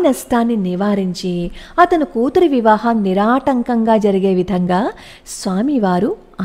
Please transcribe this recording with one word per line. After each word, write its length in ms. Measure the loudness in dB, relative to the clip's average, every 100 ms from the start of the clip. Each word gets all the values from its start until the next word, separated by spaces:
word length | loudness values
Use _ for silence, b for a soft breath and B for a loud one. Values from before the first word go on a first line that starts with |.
| 4
నష్టాన్ని 500 | 0 -2 -2 0 -2 -2
నివారించి 680 | -2 -2 0 -2 -4 -6 -4 -6 -10 B B
అతను 240 | 2 2 -2 -2
కూతురి 340 | 0 2 2 4
వివాహం 400 | 4 2 2 0 0
నిరాటంకంగా 880 | 0 2 0 0 -2 0 0 2 2 2
జరిగే 260 | 2 2 0
విధంగా 400 | 0 -2 0 0 -2 -6 B B B -10
స్వామివారు 760 | -6 -2 0 0 0 0 0 -4 -12 -8